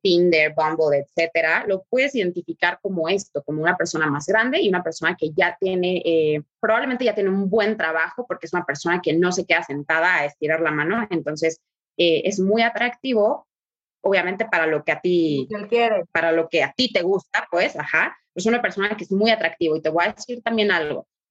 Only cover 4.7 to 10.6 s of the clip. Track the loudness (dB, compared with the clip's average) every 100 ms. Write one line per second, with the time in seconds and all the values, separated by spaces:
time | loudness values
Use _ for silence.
4.7 | 0 -2 -4 -4 -2 -2 0 0 0 -2
5.7 | 0 0 0 2 2 2 0 -4 _ 0
6.7 | 0 0 -2 -2 0 0 0 0 2 0
7.7 | 0 -2 -2 -4 -6 -10 -10 -6 -4 -4
8.7 | -4 -2 0 0 2 2 0 0 0 0
9.7 | -6 -2 0 2 0 -2 -4 -2 0